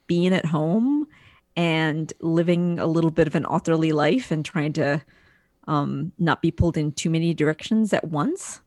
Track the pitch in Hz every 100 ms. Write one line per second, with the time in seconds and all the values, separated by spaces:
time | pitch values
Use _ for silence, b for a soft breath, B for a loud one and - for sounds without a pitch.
0 | - 170 180 185 156 156 156 202 247 294
1 | 294 b b b _ - 170 160 160 151
2 | 156 - 165 165 170 175 175 170 165 165
3 | 165 160 156 170 - 165 - 165 160 151
4 | 147 247 247 156 147 170 147 156 139 151
5 | b b b b b b - 151 139 139
6 | 160 - 165 139 165 - 175 160 151 -
7 | 175 165 165 160 151 156 - 220 220 -
8 | - 151 202 370 - -